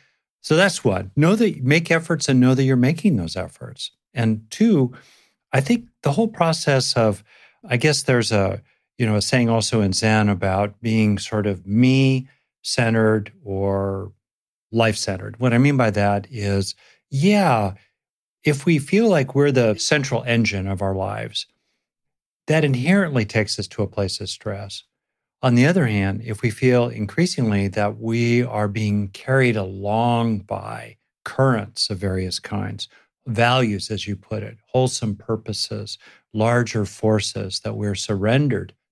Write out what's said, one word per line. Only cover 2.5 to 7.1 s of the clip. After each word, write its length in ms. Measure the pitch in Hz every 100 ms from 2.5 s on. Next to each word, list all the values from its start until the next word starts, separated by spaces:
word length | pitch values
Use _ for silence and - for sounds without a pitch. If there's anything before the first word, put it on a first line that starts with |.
that 80 | 131
you're 120 | 135 127
making 400 | 127 170 208 113
those 200 | 82 92
efforts. 540 | 87 - - - - _ _
And 340 | - 113 110 -
two, 420 | - 226 165 123 - - _ _ _ _
I 80 | 135
think 280 | 135 240 - _
the 80 | 143
whole 160 | 151 220
process 640 | - 165 160 - 135 - 123
of, 280 | 110